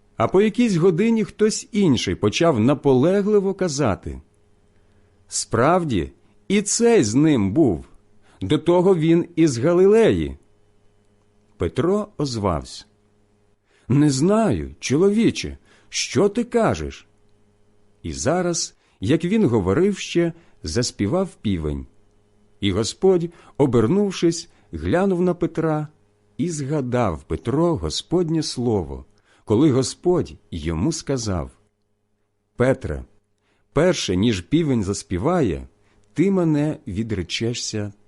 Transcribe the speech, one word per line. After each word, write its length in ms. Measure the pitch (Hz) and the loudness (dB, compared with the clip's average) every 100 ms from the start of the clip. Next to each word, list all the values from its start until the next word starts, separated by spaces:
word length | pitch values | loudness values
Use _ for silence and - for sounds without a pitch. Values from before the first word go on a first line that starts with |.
| _ - | _ -4
А 100 | 113 | 0
по 140 | 185 | 2
якійсь 340 | 214 226 240 170 | 2 2 0 4
годині 480 | 190 160 226 226 | 2 2 2 0
хтось 440 | 202 - 214 - - | -2 0 -2 -2 -6
інший 440 | 202 185 110 - 85 | 0 2 2 0 0
почав 440 | 107 - 165 120 | 0 2 2 2
наполегливо 960 | 117 147 143 127 160 202 202 208 190 | 2 2 2 4 4 2 2 2 0
казати: 680 | 190 185 135 127 87 - 67 _ _ _ _ _ _ _ _ _ _ - | -2 -4 0 -2 -2 -6 -14 _ _ _ _ _ _ _ _ _ _ -12
"Справді, 840 | - - 113 139 180 160 98 71 - _ _ - | -10 -4 0 2 2 0 -4 -4 -10 _ _ -2
і 140 | 202 | -2
цей 420 | 202 - 233 220 | 0 0 2 4
з 120 | 110 123 | 4 2
ним 360 | 156 135 98 | 4 2 2
був, 340 | 123 139 78 - - _ _ _ - | 2 2 2 -8 -20 _ _ _ -10
до 160 | 98 151 | -2 -2
того 380 | 175 175 180 180 | 2 2 4 2
він 300 | 160 170 - - | 4 2 2 2
із 220 | 160 117 | 2 2
Галилеї". 800 | 156 175 196 220 202 92 69 69 _ _ _ _ _ _ _ _ _ _ _ - | 2 4 6 6 4 2 -2 -8 _ _ _ _ _ _ _ _ _ _ _ -6
Петро 500 | 87 - 165 208 208 - | -6 -2 0 -2 -4 -6
озвався: 680 | 147 117 101 78 65 - - _ _ _ _ _ _ _ _ _ - | -6 -2 -2 -2 -6 -18 -20 _ _ _ _ _ _ _ _ _ -2
"Не 220 | 143 151 | 2 2
знаю, 680 | 131 175 220 208 90 69 - | 2 2 2 0 -2 -6 -10
чоловіче, 800 | - 143 196 208 175 - 73 67 _ _ _ | -2 2 2 2 0 0 -8 -12 _ _ _
що 400 | - - 120 202 | -8 -4 0 0
ти 140 | 220 | 0
кажеш?" 640 | 240 233 190 87 71 - _ _ _ _ _ _ _ _ _ _ | -2 0 0 -2 -6 -12 _ _ _ _ _ _ _ _ _ _
І 100 | 85 | -12
зараз, 640 | 69 127 175 175 170 - _ _ - | -6 -2 -2 -2 -4 -8 _ _ -8
як 260 | 104 165 170 | -2 0 2
він 200 | 226 170 | 2 2
говорив 520 | 113 90 101 196 190 | 2 2 2 0 -2
ще, 360 | - 170 170 - _ _ | -4 -2 -2 -4 _ _
заспівав 720 | - 92 123 - 101 175 190 - | -6 -4 -4 -2 -2 -2 -4 -6
півень. 500 | 107 90 76 69 67 _ _ _ _ _ _ - | -4 -4 -4 -6 -10 _ _ _ _ _ _ -6
І 120 | 101 | -2
Господь, 580 | 92 110 - 190 180 170 - - - | -2 -4 0 2 2 -2 -12 -14 -2
обернувшись, 920 | 139 120 110 196 208 - 170 165 - _ - | 2 2 2 2 0 0 -2 -2 -10 _ -16
глянув 500 | 80 87 165 196 175 | -8 -2 0 0 0
на 120 | 180 | 0
Петра, 540 | 170 165 - 160 151 151 _ _ _ _ - | 0 -4 -2 -2 -4 -6 _ _ _ _ -6
і 120 | 170 | -6
згадав 760 | 151 135 151 123 123 110 76 | -6 -4 -4 -2 -2 -2 -4
Петро 520 | - 82 - 139 175 143 | -6 -6 -2 0 0 -2
Господнє 680 | 78 - - 175 165 160 | -4 -6 -4 -2 0 -2
слово, 640 | 151 - 120 104 73 65 - _ _ _ - | -4 -4 -2 -2 -4 -12 -16 _ _ _ 0
коли 260 | 107 160 | 2 4
Господь 640 | 127 131 - 175 175 - - - | 2 -2 -4 -2 0 -2 -10 -12
йому 400 | 85 78 80 135 | -8 -4 -2 -2
сказав: 600 | - - 135 107 90 67 _ _ _ _ _ _ _ _ _ _ - | -4 -6 -6 -4 -6 -6 _ _ _ _ _ _ _ _ _ _ -2
"Петре, 500 | 127 127 85 71 60 _ _ _ _ _ _ | -2 0 -4 -8 -12 _ _ _ _ _ _
перше, 420 | 139 180 175 - 92 | 0 2 0 -2 0
ніж 260 | 117 98 | 0 0
півень 420 | - 156 156 120 | 0 0 0 -2
заспіває, 840 | 95 98 - 90 131 180 113 71 64 _ _ _ _ | -2 -6 -4 -4 -2 0 -2 -4 -10 _ _ _ _
ти 180 | - 190 | -2 0
мене 460 | 190 165 147 151 - - | 2 2 0 -2 -6 -8
відречешся 1040 | 90 113 95 82 - 117 120 - 107 104 - | -6 -6 -6 -6 -6 -6 -6 -8 -8 -8 -12